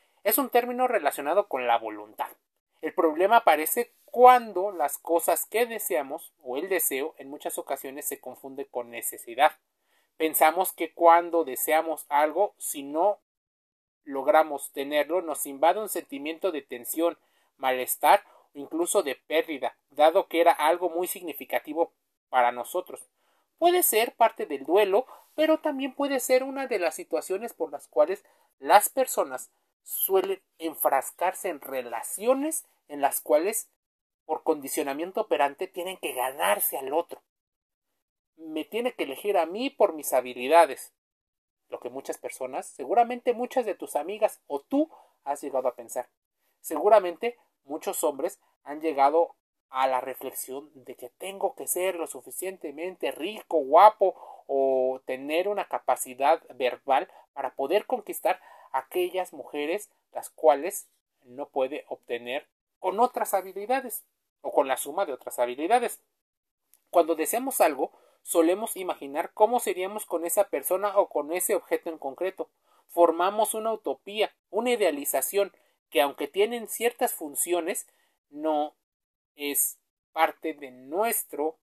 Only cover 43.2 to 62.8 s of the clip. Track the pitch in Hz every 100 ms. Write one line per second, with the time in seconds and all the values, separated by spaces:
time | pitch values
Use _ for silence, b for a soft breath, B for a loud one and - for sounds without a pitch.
43.2 | - 226 247 262 220 165 151 147 160 208
44.2 | 208 - - 139 - 277 320 b b b
45.2 | 139 143 147 135 127 - 113 127 - _
46.2 | _ _ _ _ - 151 208 214 180 165
47.2 | 233 - _ _ 135 151 202 180 156 135
48.2 | 175 - _ _ 139 151 160 139 139 160
49.2 | 170 - _ _ _ 131 135 127 131 123
50.2 | 131 127 - 135 151 135 127 123 123 -
51.2 | 185 196 190 - 139 180 185 175 156 131
52.2 | - - 185 185 160 143 180 180 147 131
53.2 | 175 214 - 165 131 160 208 - 190 -
54.2 | - - - 139 135 131 127 131 - 131
55.2 | 143 160 196 202 - 123 - 127 135 123
56.2 | 139 170 - 127 123 120 139 139 180 B
57.2 | B 139 127 - 139 202 - 247 185 165
58.2 | 160 185 B B B 131 - 180 180 180
59.2 | 180 151 - 147 147 202 - _ _ 123
60.2 | - - 156 139 170 - - _ _ _
61.2 | 123 123 143 139 131 143 - 127 - 117
62.2 | 120 139 - _ _ _